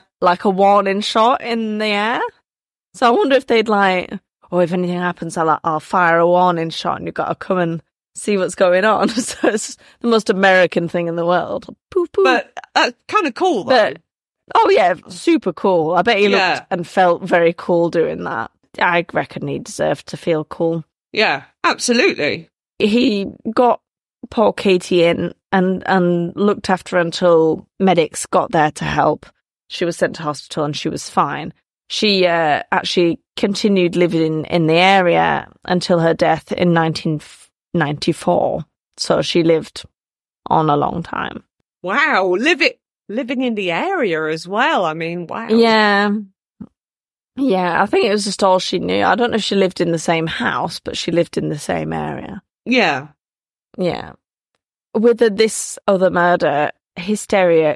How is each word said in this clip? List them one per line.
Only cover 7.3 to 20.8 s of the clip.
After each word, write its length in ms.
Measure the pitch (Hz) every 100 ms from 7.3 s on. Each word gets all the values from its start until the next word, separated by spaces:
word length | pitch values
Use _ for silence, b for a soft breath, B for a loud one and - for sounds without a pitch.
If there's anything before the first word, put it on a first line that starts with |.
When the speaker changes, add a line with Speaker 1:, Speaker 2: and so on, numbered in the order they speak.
| 165
Speaker 1:
come 220 | - 185
and 240 | 170 165 - _ _
see 240 | - - 202
what's 180 | 185 -
going 300 | 185 180 214
on." 240 | 208 -
<laughs> 60 | 226 233
So 180 | - 320
it's 300 | 214 - - b b
the 60 | 240
most 220 | 226 -
American 580 | 190 196 185 175 180 170
thing 180 | 180 170
in 80 | 170
the 100 | 170
world. 500 | 175 - - - - _
Poof, 220 | 370 349
poof. 120 | -
Speaker 2:
But, 300 | 381 240 - - - -
uh, 160 | 320 - -
kinda 240 | 415 330
cool, 320 | - 370 262
though. 300 | 208 254 202
Speaker 1:
But, 80 | 160 _ _ _ _ -
oh, 160 | - 453
yeah, 240 | 392 180 180 -
super 460 | 180 - 320 196
cool. 400 | - 202 180 156 175
I 80 |
bet 160 | 233 208
he 80 | 202
looked 120 | 196
Speaker 2:
Yeah. 260 | 185 143 -
Speaker 1:
and 180 | 180 170
felt 360 | - 180 170
very 300 | 180 175 170 170
cool 320 | - 175 170
doing 360 | 170 160 - -
that. 260 | 113 110 _ _ -
I 260 | 185 175 170
reckon 360 | - - - 143
he 100 | 139
deserved 480 | - - 156 147 -
to 100 | 151
feel 260 | - 160
cool. 400 | 147 - 165 165